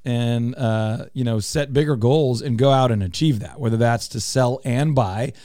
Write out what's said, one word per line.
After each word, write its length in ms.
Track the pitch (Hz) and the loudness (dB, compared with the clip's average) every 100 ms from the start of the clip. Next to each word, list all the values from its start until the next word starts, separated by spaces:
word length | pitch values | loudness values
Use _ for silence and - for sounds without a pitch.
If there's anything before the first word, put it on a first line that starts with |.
and, 500 | 127 120 117 120 117 127 | -4 -2 0 -2 -2 -2
uh, 500 | 117 110 110 113 - | -2 0 -2 -6 -8
you 100 | - | -4
know, 160 | 120 110 | -2 -2
set 320 | - 151 143 | -2 -4 0
bigger 240 | 135 151 123 | 0 0 2
goals 460 | 117 156 135 117 | 2 4 2 -2
and 160 | 143 113 | -2 2
go 140 | 139 | 4
out 200 | 135 127 | 4 4
and 100 | 107 | 0
achieve 380 | 92 - 156 110 | -2 0 0 0
that, 200 | - - | -4 -4
whether 180 | 117 113 | -2 2
that's 320 | 117 117 - | 2 2 -4
to 100 | 113 | -8
sell 400 | - 131 123 - 135 | -2 0 2 0 -2
and 280 | 120 151 | 0 2
buy, 400 | 131 101 101 139 - | 2 0 -2 -6 -8